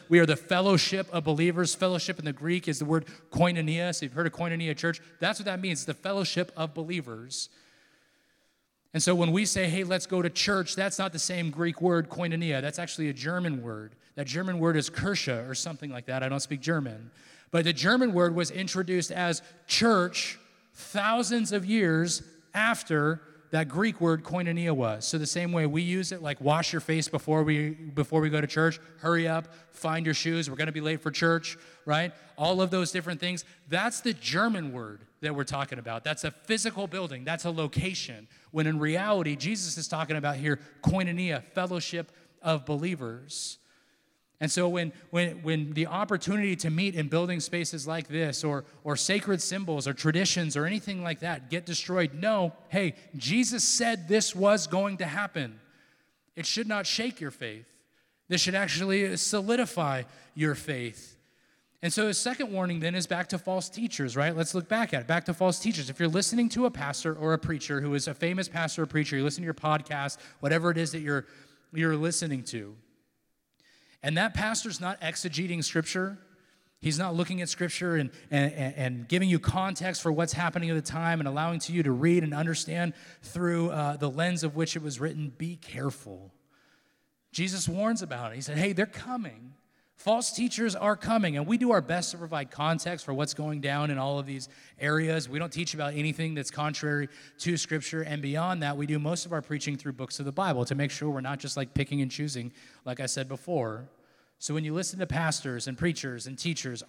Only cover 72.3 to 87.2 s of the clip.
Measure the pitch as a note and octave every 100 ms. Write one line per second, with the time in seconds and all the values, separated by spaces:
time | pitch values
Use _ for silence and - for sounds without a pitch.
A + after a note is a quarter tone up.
72.3 | C3 A2+ A#2 G2+ A2 _ _ _ _ _
73.3 | _ _ _ _ _ _ _ C#3 D#3+ G#3+
74.3 | - G#3+ A3+ A3+ D#3 F3+ G3+ D#3+ - F3+
75.3 | D3 F3+ E3+ - E3 D#3+ F#3 F#3+ G3+ -
76.3 | _ _ _ _ _ D#3 D3+ F#3 E3+ E3+
77.3 | F#3 F3 - F3 - F3 E3 C3 - -
78.3 | C#3+ C#3+ D3+ C3+ D3 B2+ B2 A#2+ F3 F#3+
79.3 | E3+ - F#3+ F#3+ F#3 F#3 F3 E3+ D#3 E3
80.3 | D#3 E3+ F3 E3 D#3+ D3+ D#3+ E3 E3 C#3+
81.3 | C#3+ E3 E3+ - E3+ C#3+ B2 E3 F3 D#3
82.3 | D3 E3 D#3+ - E3+ F3 - - - -
83.3 | E3+ F3 E3+ E3+ D#3+ D3 D3 C#3+ C3+ F3
84.3 | E3+ D#3+ D3+ D#3+ E3+ D3+ B2+ D#3 D#3 D3
85.3 | - E3 E3+ - - C#3 - G#2+ F#2+ F#2+
86.3 | _ _ _ _ _ _ _ _ _